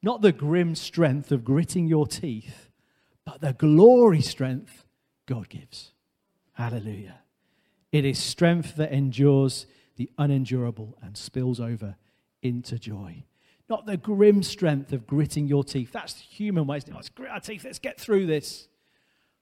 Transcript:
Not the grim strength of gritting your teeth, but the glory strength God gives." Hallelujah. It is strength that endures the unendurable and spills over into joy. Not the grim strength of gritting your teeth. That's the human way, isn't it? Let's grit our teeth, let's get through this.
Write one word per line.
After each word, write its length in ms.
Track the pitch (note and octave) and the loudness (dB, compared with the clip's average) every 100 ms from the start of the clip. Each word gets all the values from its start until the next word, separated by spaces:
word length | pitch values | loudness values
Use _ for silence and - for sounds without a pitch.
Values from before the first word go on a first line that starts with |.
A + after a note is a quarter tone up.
Not 220 | F#3+ A#3+ | -2 4
the 80 | G#3 | 4
grim 420 | - D3 F3 F3 | 4 0 0 0
strength 580 | D#3+ - - D#3+ C3+ C#3 | -2 -8 0 2 2 -2
of 140 | C#3 A2+ | -4 0
gritting 400 | C3+ E3+ F#3 E3 | 0 0 -2 0
your 220 | D#3+ D3+ | 0 0
teeth, 640 | - D#3+ A2 - - _ _ _ _ _ _ | -4 -8 -10 -12 -20 _ _ _ _ _ _
but 180 | - - | -20 -10
the 120 | D#3 | -8
glory 680 | B2+ D#3 D3+ G#3+ B3 A#3+ D#3+ | 0 6 10 10 10 8 6
strength 640 | C3 - C3 B2+ - - _ _ _ _ - | 0 -4 -6 -6 -10 -20 _ _ _ _ -10
God 200 | A#2+ G2+ | -10 -10
gives." 440 | - C3+ - - _ _ _ _ _ _ | -18 -20 -20 -20 _ _ _ _ _ _
Hallelujah. 680 | - A#2 A#2 G#2+ G2+ G2 F2+ _ _ _ _ _ _ _ | -10 -8 -8 -10 -12 -16 -20 _ _ _ _ _ _ _
It 120 | D3+ | -2
is 140 | C#3 C3 | 0 -4
strength 580 | - - E3+ E3+ D#3 D3+ | -8 0 2 2 -4 -6
that 140 | D3+ | -4
endures 760 | C#3 C#3 A#2 C#3+ C#3 C3+ B2+ - _ _ _ | -2 -4 2 4 4 2 -2 -14 _ _ _
the 160 | B2 - | -12 -4
unendurable 760 | C#3+ C#3 B2+ B2+ A#2+ G#2+ G#2+ - | -2 0 -2 -4 -6 -8 -14 -18
and 160 | A2+ G#2+ | -20 -18
spills 420 | - B2+ B2+ A#2+ | -12 -6 -4 -4
over 380 | A#2 A#2 G#2+ G2 _ _ _ _ | -6 -8 -10 -16 _ _ _ _
into 340 | B2+ A#2+ B2 A#2+ | -6 -6 -8 -12
joy. 480 | - G#2 F#2+ F2 - _ _ _ _ | -10 -14 -14 -18 -20 _ _ _ _
Not 200 | A3 G#3+ | -10 -6
the 100 | F#3+ | -10
grim 460 | - G3+ G#3 G3+ | -6 4 6 6
strength 500 | F#3+ - F3 C#3+ C#3 | 2 -2 0 0 -4
of 140 | C3+ A2+ | -10 -4
gritting 400 | C#3+ D3+ - D3 | -2 -2 -2 0
your 160 | C#3+ | 0
teeth. 280 | C#3 C#3 A#2+ | -2 -6 -8
That's 220 | A#3 E3+ | -12 -14
the 80 | - | -18
human 460 | - - G#3+ F3+ C#3+ | -20 -10 -4 -2 -2
way, 100 | D3 | -6
isn't 140 | - | -10
it? 40 | D3+ | -20
Let's 140 | - | -20
grit 220 | - C4 | -18 -14
our 80 | G#3+ | -14
teeth, 240 | - G#3+ | -14 -16
let's 160 | B3+ - | -16 -14
get 200 | C4 - | -14 -14
through 280 | - G3+ F#3 | 0 0 2
this. 420 | D3+ C3+ - - _ _ _ _ _ _ _ | -2 -4 -16 -20 _ _ _ _ _ _ _